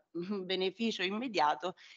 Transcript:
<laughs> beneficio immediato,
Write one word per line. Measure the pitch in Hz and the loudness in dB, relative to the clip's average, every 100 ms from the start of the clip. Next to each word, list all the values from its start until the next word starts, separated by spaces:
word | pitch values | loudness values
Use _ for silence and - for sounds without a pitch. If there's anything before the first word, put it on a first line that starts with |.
| _ | _
<laughs> | 165 180 208 180 | -8 -4 -4 -2
beneficio | 185 190 185 226 214 | 0 0 0 -2 0
immediato, | 185 208 262 190 147 151 175 185 - | -2 -2 -2 2 4 2 -2 -6 -14